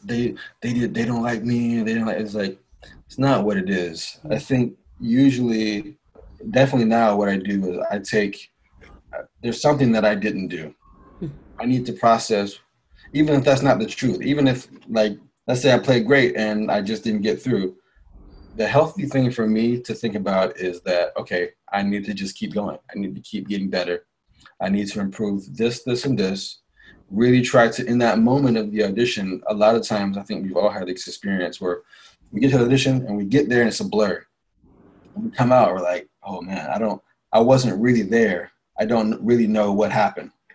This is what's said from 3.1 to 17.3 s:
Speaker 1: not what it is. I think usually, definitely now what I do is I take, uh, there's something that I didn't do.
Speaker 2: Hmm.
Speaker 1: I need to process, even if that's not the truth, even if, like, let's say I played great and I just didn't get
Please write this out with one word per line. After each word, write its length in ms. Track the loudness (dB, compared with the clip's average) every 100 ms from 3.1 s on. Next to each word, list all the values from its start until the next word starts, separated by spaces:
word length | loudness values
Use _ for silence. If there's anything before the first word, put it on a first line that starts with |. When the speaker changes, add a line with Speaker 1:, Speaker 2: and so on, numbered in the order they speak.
| -2
Speaker 1:
not 240 | 2 2
what 140 | 2 0
it 120 | 0
is. 500 | -2 -2 -6 -12 -12 -6
I 80 | -6
think 380 | 0 0 0 -4 _ -10
usually, 1000 | 0 4 4 4 0 0 0 -2 -8 -16 _ -20 -20 -16 -2
definitely 340 | 2 4 4 2
now 280 | 4 4 2
what 140 | 0
I 80 | 0
do 360 | -2 -2 -2
is 60 | -4 -4
I 80 | -6
take, 520 | -2 -2 -2 -6 -18 _ _ _ -20 -20 _
uh, 100 | -16 -16 _
there's 200 | -8 -2
something 300 | 0 2 2
that 120 | 4 2
I 100 | 0
didn't 320 | -2 -4 -6
do. 240 | -10 -12 -18 _ -20 -20 -14
Speaker 2:
Hmm. 80 | -14 -14 -20 -6
Speaker 1:
I 60 | -2
need 200 | 0 -2
to 60 |
process, 680 | 0 4 4 2 0 -2 -8 _ _ _ _ -8
even 220 | 0 2 4
if 80 |
that's 180 | 4 4
not 180 | 4 2
the 60 | 0
truth, 360 | -2 -2 -2
even 260 | -2 2 2
if, 200 | 0 -6 -20 -4
like, 280 | 0 0 -2 _ _ -4
let's 140 | 0
say 120 | 4
I 60 | 4
played 280 | 4 2 4
great 280 | 4 4 0
and 360 | -2 -2 0
I 100 | -2
just 220 | -2 -4
didn't 180 | -2 -2
get 200 | 0